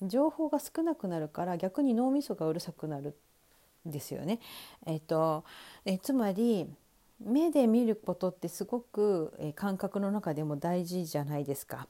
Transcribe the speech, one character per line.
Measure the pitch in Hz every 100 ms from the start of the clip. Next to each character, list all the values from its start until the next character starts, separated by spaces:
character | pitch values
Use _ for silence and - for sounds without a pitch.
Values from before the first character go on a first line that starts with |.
情 | 190 240 311
報 | - 311
が | 294
少 | - -
な | 330
く | 302 190
な | 165
る | 151
か | - 180
ら、 | 175
逆 | 190 190
に | 277
脳 | 226 254
み | 277
そ | 277 -
が | 160
う |
る | 160
さ | -
く | - 156
な | 143
る | 143 - _ _ _ _ _ _ 165
ん |
で | 143
す | -
よ | 135
ね。 | 139 233 - - - - -
え | 160
ー |
っ |
と、 | - 160 160 156 - - - - -
え、 | 185
つ | -
ま | 269 208
り、 | 190 233 208 151 147 _ _ _ -
目 | 208 269 339
で | 294 233
見 | 226 233
る | 214
こ | - 175
と | 185
っ |
て | 175 170
す | -
ご | 202 240
く、 | 233 - 208 185 156 -
え、 | 151
感 | 147 202 190
覚 | 196 202
の | 196
中 | 208 180
で | 147
も | 151 147
大 | 170 180 170
事 | 180 160
じ | 147
ゃ | 143
な | 147
い |
で | 139 139
す | -
か。 | 123